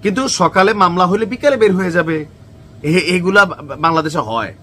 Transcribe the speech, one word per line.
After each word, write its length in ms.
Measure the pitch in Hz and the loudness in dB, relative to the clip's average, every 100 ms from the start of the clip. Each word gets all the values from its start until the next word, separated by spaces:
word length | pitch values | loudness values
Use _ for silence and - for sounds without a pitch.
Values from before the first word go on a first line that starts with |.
কিন্তু 260 | 196 202 262 | -2 -4 -4
সকালে 440 | - 165 190 196 | 0 0 2 2
মামলা 340 | 214 185 175 185 | 2 2 2 0
হলে 200 | 202 220 | 0 -2
বিকালে 300 | 247 285 262 | 0 0 4
বের 180 | 214 | 2
হয়ে 160 | 185 185 | 2 0
যাবে, 340 | 170 165 160 151 - - - - - | 0 0 -4 -6 -16 -20 -20 -20 -10
এ-, 340 | 147 170 156 180 | -2 0 0 -2
এগুলা 280 | 175 196 | 2 2
বা-, 320 | 196 - 139 139 | 2 -2 -14 -4
বাংলাদেশে 420 | 165 160 156 156 | 0 0 -2 -4
হয়। 360 | 110 113 101 95 | -4 -4 -6 -10